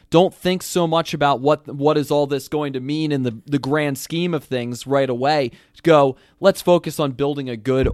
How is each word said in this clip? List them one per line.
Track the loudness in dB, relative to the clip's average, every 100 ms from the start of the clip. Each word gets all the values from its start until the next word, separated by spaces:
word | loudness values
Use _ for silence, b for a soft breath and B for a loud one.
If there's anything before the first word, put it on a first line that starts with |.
| b
don't | 4 4
think | 0 -4 -4
so | -4 -2 0
much | 0 -2
about | -2 0 2
what, | 2 0 -2
what | -2 0 2
is | 0
all | 0 0
this | -4 -4
going | -6 -4
to | -6
mean | -6 -4 -2
in | -2
the, | -2 -6
the | -4 -4
grand | 0 0 0 -4
scheme | -6 -4 -2
of | -4
things | -4 -6 -6 -10 -2
right | 0 0
away. | 0 0 0 -2 b b -4
Go, | 4 6 4 0 b b
"Let's | 2 2
focus | 2 2 0 -4
on | -4
building | -2 -4 -4 -8
a | -6
good | -2 0 0